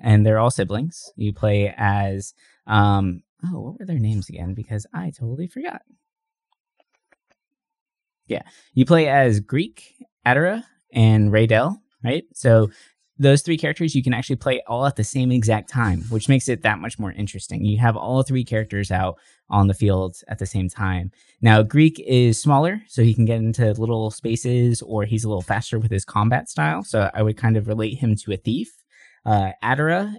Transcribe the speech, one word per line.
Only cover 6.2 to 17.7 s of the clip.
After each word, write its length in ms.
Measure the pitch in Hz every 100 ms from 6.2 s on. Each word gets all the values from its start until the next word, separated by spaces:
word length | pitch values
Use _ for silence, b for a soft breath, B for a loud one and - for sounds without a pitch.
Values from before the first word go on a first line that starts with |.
| _ _ _ _ _ _ _ _ _ _ _ _ _ _ _ _ _ _ _ _ -
Yeah, 160 | 107 - b b
you 120 | - 127
play 220 | 165 156
as 300 | 139 131 104
Greek, 560 | 101 139 190 - - _ - _ -
Atera, 380 | 131 170 220 - _ _
and 380 | 120 110 110 104
Raydell, 460 | 107 113 110 139 208 _ _
right? 200 | 120 147 -
So 360 | - 131 113 104 B B B _ -
those 260 | 139 143
three 140 | - 160
characters 360 | 151 151 165
you 80 | 143
can 120 | 127
actually 240 | 123 131 131
play 240 | - 127 -
all 200 | 117 139
at 80 | -
the 80 |
same 280 | 107 135 127
exact 380 | 127 110 107 -
time, 320 | 131 117 87 101
which 180 | 113 110
makes 220 | 135 -
it 140 | 120
that 160 | 113 107
much 180 | 104 -
more 140 | 104
interesting. 520 | - 101 98 - -
You 140 | 104